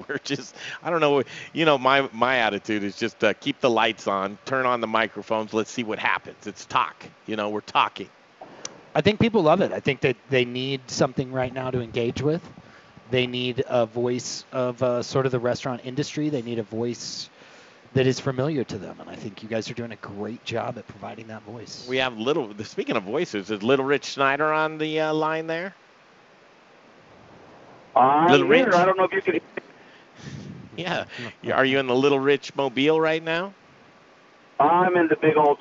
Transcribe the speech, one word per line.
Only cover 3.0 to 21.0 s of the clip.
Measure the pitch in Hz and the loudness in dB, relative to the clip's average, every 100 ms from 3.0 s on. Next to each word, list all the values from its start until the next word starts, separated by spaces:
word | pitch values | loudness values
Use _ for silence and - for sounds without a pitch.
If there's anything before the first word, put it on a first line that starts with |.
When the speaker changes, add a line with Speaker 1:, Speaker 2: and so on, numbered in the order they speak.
| 113 - | -6 0
Speaker 1:
uh, | 110 | 0
keep | 95 143 135 | 0 -4 0
the | 131 | 2
lights | 113 113 107 - | 4 2 0 -2
on, | 98 98 104 | 0 -2 -6
turn | - 131 127 | -4 -2 0
on | 120 | 0
the | 113 | 0
microphones, | 110 110 - 98 110 110 | 0 0 -4 -4 -4 -2
let's | 110 104 | -2 -2
see | - | -4
what | 110 104 | -6 -2
happens. | 120 90 - - 107 | -2 -2 -4 -14 -14
It's | 95 | -14
talk. | - 135 87 - - - - | -4 -2 -2 -6 -20 -16 -8
You | 107 | -4
know, | 104 | -4
we're | 104 | -6
talking. | - 143 107 - 95 _ _ _ - - - - - | -2 0 0 -2 -14 _ _ _ -20 -16 -18 -18 -4
Speaker 2:
I | 151 | 0
think | 170 208 | 2 2
people | 226 214 | 2 4
love | 156 180 | 4 4
it. | 135 | 2
I | 90 | 0
think | 147 135 | -2 0
that | 143 123 - | 0 -2 0
they | 131 123 | 0 0
need | 123 131 135 131 | -2 -4 -6 -6
something | - 143 127 127 | -2 -2 0 -4
right | 131 127 | -4 -4
now | 127 127 | -4 -4
to | 127 | -4
engage | 117 120 117 113 | -4 -2 -2 -2
with. | 139 165 - - - - - - - | -2 -2 -6 -18 -20 -20 -20 -20 -2
They | 127 123 | 0 0
need | 123 123 123 - | -2 -4 -4 0
a | 123 113 | 0 0
voice | 117 123 123 - - - | 0 -2 -2 -6 -12 -8
of, | 131 123 117 | -4 -4 -2
uh, | 127 120 | -2 -2
sort | 113 143 | -2 -2
of | 131 | 0
the | 123 | 0
restaurant | 120 117 139 120 | -2 -2 -4 -8
industry. | 131 127 147 - 151 | -6 -6 -6 -4 -4
They | 143 | -4
need | 117 117 | -4 -6
a | |
voice | 104 110 120 113 - - - - - - - - - | -6 -4 -4 -6 -10 -12 -14 -18 -20 -20 -20 -20 -4
that | 131 131 | 2 2
is | 123 | 2
familiar | 139 127 139 151 | -2 -2 -2 -2
to | 113 104 | -4 -8
them, | 87 85 | -12 -16
and | - | -16
I | - | -14
think | 113 98 | -14 -14
you | 107 | -6
guys | 113 - | -6 -6
are | |
doing | 120 117 | -8 -10
a | 107 | -12
great | - 101 107 117 | -14 -10 -10 -10
job | - 113 110 120 | -6 -6 -6 -8
at | - | -14
providing | 101 | -14